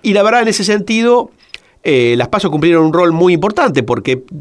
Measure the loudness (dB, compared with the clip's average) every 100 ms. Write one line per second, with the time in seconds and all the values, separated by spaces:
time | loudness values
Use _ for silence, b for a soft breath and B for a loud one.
0 | 0 2 2 2 0 -2 -2 -2 -2 -2
1 | 2 0 -2 _ B B B B -2 0
2 | 2 0 -2 -2 -2 0 2 2 2 2
3 | 0 2 2 2 -2 -2 -2 -2 -2 -4
4 | -4 -6 -8 -20